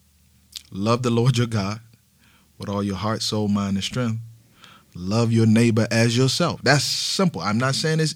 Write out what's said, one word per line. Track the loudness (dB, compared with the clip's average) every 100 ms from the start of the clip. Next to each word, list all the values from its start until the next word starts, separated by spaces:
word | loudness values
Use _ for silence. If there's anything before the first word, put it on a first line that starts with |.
| _ _ _ _ _ -20 -14
"Love | -4 0 0
the | 2
Lord | 2 2 2
your | 0
God | -2 -4 -8 -14 _ _ _ _ _ _ -14
with | -6
all | -4
your | -4 -4
heart, | -4 -4
soul, | -4 -2 0
mind, | 0 0 -2
and |
strength. | -4 -4 -4 -4 -10 -20 _ _ -20 -20 _
Love | -10 -4 0 2
your | 4 4
neighbor | 6 4 2 2
as | 2 2 2
yourself." | 0 0 -2 0
That's | 2 2
simple. | 0 -4 -4 0 0 -2
I'm | -2 0
not | 0
saying | 0 -2 0
it's | -2